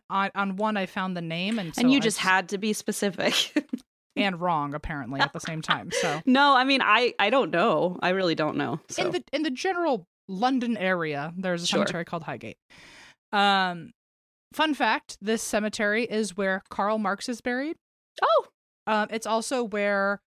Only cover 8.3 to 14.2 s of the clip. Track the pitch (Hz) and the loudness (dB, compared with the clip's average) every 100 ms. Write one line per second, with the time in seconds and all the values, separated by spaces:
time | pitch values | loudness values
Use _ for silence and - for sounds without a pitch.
8.3 | 156 151 147 131 156 - - 359 349 - | 0 0 -2 -2 -4 -6 -4 -2 -4 -4
9.3 | 285 311 254 370 349 330 233 - _ - | -4 -2 -2 -2 0 0 -2 -4 _ -12
10.3 | 190 247 269 233 226 185 185 156 143 151 | -2 0 2 0 0 0 0 -2 -4 -6
11.3 | 180 185 170 175 - - 170 165 170 160 | -6 -4 -2 0 0 0 -2 -6 -8 -8
12.3 | 123 110 - _ - - - - _ _ | -10 -12 -16 _ -20 -20 -20 -20 _ _
13.3 | 208 202 196 185 175 160 - _ _ | 2 4 4 2 -2 -10 -18 _ _